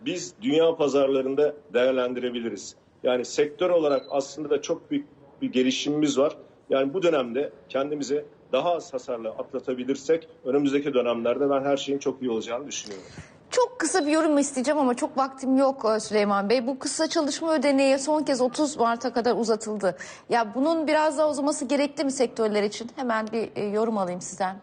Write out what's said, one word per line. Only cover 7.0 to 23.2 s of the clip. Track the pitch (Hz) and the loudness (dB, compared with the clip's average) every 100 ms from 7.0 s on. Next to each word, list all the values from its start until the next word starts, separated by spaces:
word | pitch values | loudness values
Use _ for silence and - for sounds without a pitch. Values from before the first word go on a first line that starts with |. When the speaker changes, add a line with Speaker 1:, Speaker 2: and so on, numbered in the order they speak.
Speaker 1:
dönemde | 170 156 123 117 147 - - | 2 2 0 -2 -4 -8 -6
kendimizi | 135 143 147 131 143 147 - - | -4 -2 -4 -2 -4 -4 -18 -4
daha | 127 165 170 | 0 0 -2
az | - | -4
hasarla | 131 - 120 113 | -10 -6 -6 -6
atlatabilirsek | 110 - 131 131 127 123 135 - 165 165 - 131 | -8 -8 -8 -4 -6 -2 -4 0 0 0 -12 -2
önümüzdeki | 139 143 139 147 | 2 2 2 0
dönemlerde | 127 120 117 117 123 139 | 0 2 0 0 0 2
ben | 139 | 0
her | 139 139 | 0 -2
şeyin | 139 139 | 0 -2
çok | 139 127 | -2 -4
iyi | 127 | -4
olacağını | 113 107 117 143 | -4 -4 -8 -6
düşünüyorum. | - - 98 90 - - - - | -10 -10 -14 -16 -18 -20 -20 -4
Speaker 2:
Çok | - 494 - | 0 0 0
kısa | 320 381 294 | -2 0 2
bir | |
yorum | 311 320 285 | 2 4 4
isteyeceğim | 285 - 247 302 | 2 0 0 2
ama | 262 | 2
çok | 240 302 294 | 0 -2 -2
vaktim | 269 269 254 262 | -2 -2 2 4
yok, | 269 269 214 214 | 4 2 0 0
e, | |
Süleyman | 214 208 208 202 202 | 0 2 2 2 2
Bey. | 247 233 | 0 0
Bu | 262 | -4
kısa | 302 - 320 | -6 -2 0
çalışma | 339 294 294 320 311 | 0 0 -2 0 2
ödeneği | 285 269 277 269 | 4 4 4 2
son | 277 302 | 2 0
kez | 311 269 | 2 2
otuz | 247 - 302 302 | 0 0 -2 2
Mart'a | 233 233 247 | 0 2 -2
kadar | 247 226 214 | 0 0 0
uzatıldı. | 226 220 214 214 196 175 - - - | 2 0 -2 -2 -2 -2 -10 -18 -2
Ya | 233 226 208 | 0 0 0
bunun | 285 330 302 | 0 2 2
biraz | 302 311 285 | 4 2 2
daha | 302 | 0
uzaması | 285 285 302 247 | 2 0 -2 0
gerekli | 285 285 285 | 0 0 0
mi | 277 | -2
sektörler | 262 240 240 220 208 | 0 0 2 0 2
için? | 208 208 226 - | 0 -4 -12 -6
Hemen | 254 220 | -2 -2